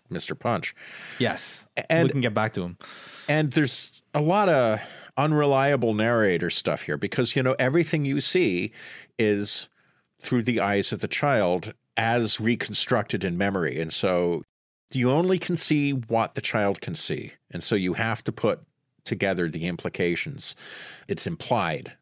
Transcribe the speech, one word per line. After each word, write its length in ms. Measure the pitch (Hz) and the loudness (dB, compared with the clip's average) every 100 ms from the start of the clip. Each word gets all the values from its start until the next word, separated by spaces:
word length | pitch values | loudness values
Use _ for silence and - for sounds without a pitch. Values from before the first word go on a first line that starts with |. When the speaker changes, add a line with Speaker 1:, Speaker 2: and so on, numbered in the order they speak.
| - | -10
Speaker 1:
Mister 260 | 85 - 78 | -10 -8 -6
Punch. 380 | 120 104 - - - - - - | -2 -2 -4 -12 -16 -18 -12 -4
Speaker 2:
Yes. 480 | 117 - - - - - - | -2 -2 -6 -8 -10 -8 0
Speaker 1:
And 140 | 165 165 | 2 2
Speaker 2:
We 40 | |
can 80 | 143 | 2
get 140 | 120 | 0
back 200 | 107 110 | 0 0
to 80 | 101 | -2
him. 160 | 87 92 - - - - - | -6 -8 -16 -18 -18 -8 0
Speaker 1:
And 220 | 151 151 | 2 2
there's 500 | 156 139 - - - _ | 2 2 -2 -10 -20 _
a 60 | 151 | 0
lot 280 | 151 196 202 | 2 4 4
of 300 | 147 117 107 - - - - | 6 4 2 -4 -18 -8 0
unreliable 760 | 151 151 147 135 139 139 117 | 2 4 4 4 4 4 2
narrator 540 | 107 113 117 104 85 85 | 2 4 4 4 4 0
stuff 320 | - - 78 | -2 -2 -2
here 140 | - 73 | -2 -4
because, 380 | - - 120 139 | -2 0 0 2
you 60 | |
know, 120 | 127 131 | 2 2
everything 460 | 127 160 160 160 | 2 2 2 0
you 160 | 139 143 | 0 0
see 520 | - 185 143 90 107 - - - - - | 0 2 2 0 -2 -8 -18 -18 -10 0
is 500 | 107 101 101 - - _ _ _ _ _ | 2 2 0 -2 -4 _ _ _ _ _
through 220 | - 123 | -2 0
the 180 | 113 110 | 2 2
eyes 320 | 98 101 98 | 2 2 0
of 80 | 104 | -2
the 80 | - | -4
child 680 | - 147 127 90 90 95 - _ - | -2 2 4 4 2 -2 -12 _ -2
as 440 | 113 120 110 - | 0 2 2 0
reconstructed 840 | 110 117 - 110 - 120 104 101 | 0 0 -2 -4 0 0 0 -2
in 120 | 95 87 | -2 0
memory. 440 | 98 98 78 67 | 0 0 -2 -2
And 120 | 80 | -4
so 520 | - 98 90 87 85 - _ _ _ _ | -2 0 2 0 -2 -6 _ _ _ _
you 180 | 135 123 | -2 2
only 280 | 143 180 185 | 2 2 0
can 180 | - 170 | 0 -2
see 360 | - 151 143 | 0 2 0
what 420 | 135 110 113 107 - | -2 0 0 0 -4
the 40 | |
child 400 | - 113 101 95 | -2 0 2 0
can 140 | - | -4
see. 380 | 82 - 71 - - _ | -6 -6 -6 -8 -16 _
And 120 | 87 | -10
so 120 | - | -2
you 200 | 107 92 | 0 0
have 280 | 87 113 110 | 0 -2 -4
to 80 | - | -6
put 280 | - 110 90 - _ _ _ | -2 0 0 -6 _ _ _
together 440 | - 101 98 90 85 | -8 -2 0 0 -2
the 180 | 78 85 | -2 -4
implications. 880 | 87 90 - 90 85 80 69 - - - - - - - | -4 -6 -2 0 0 -4 -8 -10 -10 -14 -16 -16 -14 -8
It's 180 | 101 - | -6 -6
implied 680 | 82 - 120 87 73 - - | -6 0 0 0 -2 -8 -20